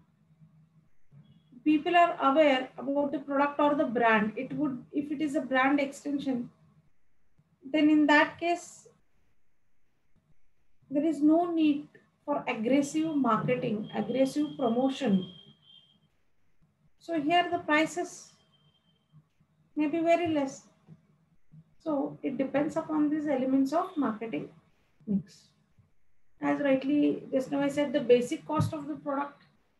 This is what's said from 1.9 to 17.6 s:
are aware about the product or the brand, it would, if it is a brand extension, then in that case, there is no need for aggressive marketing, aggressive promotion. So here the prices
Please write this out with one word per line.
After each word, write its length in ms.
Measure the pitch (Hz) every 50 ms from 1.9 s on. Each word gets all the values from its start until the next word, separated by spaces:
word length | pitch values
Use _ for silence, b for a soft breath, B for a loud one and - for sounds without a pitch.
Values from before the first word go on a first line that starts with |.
| 339
are 200 | 349 339 339 - - 269 269
aware 400 | 269 320 302 285 262 262 254 - - -
about 340 | 240 277 277 285 285 277
the 60 | 302 277
product 400 | - 277 277 269 285 285 - -
or 160 | 294 294 294
the 100 | 294 294
brand, 480 | 240 214 240 233 226 220 208 214 214 -
it 160 | 247 269 - -
would, 300 | 262 302 262 254 240 - -
if 180 | - 285 285 302
it 100 | 302 269
is 140 | 311 277 277
a 60 | 311
brand 400 | 247 240 262 262 269 277 294 285
extension, 680 | 269 - - - - 294 285 277 - 269 247 240 240 - - _ _ _ _ _ _ _ _ _ - - _ _ _ _ _ _ _ _ _ _
then 280 | - 269 302 311 302 302
in 160 | 311 302 302
that 340 | 285 294 302 320 311 - -
case, 480 | 330 349 339 339 - - - - - - _ _ _ _ _ _ _ _ _ _ - _ _ _ _ _ _ - _ _ _ _ _ _ _ _ _ _ - - - - _ _ _ _ - _ _ -
there 140 | 269 294 294
is 160 | 330 294 285
no 320 | 294 302 311 339 349 339
need 340 | 330 320 311 302 277 - - - - - _ _ _ _ _
for 180 | 294 285 - - 254
aggressive 680 | 247 220 214 240 269 285 285 - 311 311 320 320 311
marketing, 720 | 285 254 233 214 208 - 247 247 247 254 233 214 214 220 - -
aggressive 520 | 220 208 214 240 262 269 269 - 302 302 285 - -
promotion. 720 | 269 233 226 247 269 269 269 - 277 220 196 185 185 - - - - - - _ _ _ _ _ _ _ _ _ _ _ _ _ _ _ _ _ _ _ _ _ _ _ _ _ _ _ _ _
So 220 | _ - 339 311
here 280 | 277 302 349 349 349 339
the 80 | 349
prices 760 | -